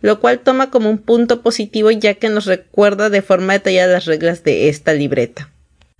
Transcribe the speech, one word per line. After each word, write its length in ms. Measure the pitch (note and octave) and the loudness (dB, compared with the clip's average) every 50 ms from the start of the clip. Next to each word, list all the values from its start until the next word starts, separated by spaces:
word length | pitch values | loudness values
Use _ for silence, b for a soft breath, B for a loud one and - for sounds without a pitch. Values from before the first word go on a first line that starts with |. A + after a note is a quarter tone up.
lo 180 | - G#3 G#3+ G#3 | -2 -2 0 0
cual 220 | - A#3+ B3 B3 | 0 0 0 0
toma 300 | - C4+ C4 C4 C4+ C4+ | 0 0 0 0 0 0
como 180 | - B3+ A3 G#3+ | 0 0 0 0
un 100 | A3 G#3+ | -2 -2
punto 420 | - - A#3 A#3 A#3+ A#3 A#3+ A#3 | 0 0 2 2 2 0 0 0
positivo 480 | - A#3 A3+ - G#3+ G3+ - A3 G#3+ G#3+ | -2 -4 -2 -4 -6 -6 -4 0 2 2
ya 260 | A3+ G#3+ G#3+ G#3 G3+ | 2 2 0 -2 -2
que 140 | - - A3 | 0 -2 -2
nos 160 | G#3+ G#3 G3 G3 | -2 -2 -2 -2
recuerda 640 | F#3 F3+ - _ - - G#3 G#3 G3+ G3 G#3 G#3+ | -4 -4 -6 _ 0 2 2 2 2 0 -2 0
de 120 | G3+ G3 | 0 -2
forma 320 | F#3+ - G3 F3+ F#3+ F#3+ G3 | 0 0 0 0 0 0 -2
detallada 400 | G3 G3 G3 F#3 F#3 F3+ F#3 F3+ | -2 0 0 0 2 2 2 2
las 120 | E3+ - | 0 0
reglas 380 | E3 D#3+ D#3 E3 E3 E3+ E3+ - | -2 -4 -2 -2 -2 -4 -2 -2
de 240 | - B2+ E2+ A2 D3+ | -2 0 2 0 0
esta 260 | D3 D3+ - - D#3 | 0 -2 -2 -2 -2
libreta. 580 | D3 C#3+ C3+ - - A#2 A#2 - - C#3+ - _ _ _ _ _ _ _ _ _ _ | -2 -2 -2 -2 -2 -2 -4 -6 -14 -20 -20 _ _ _ _ _ _ _ _ _ _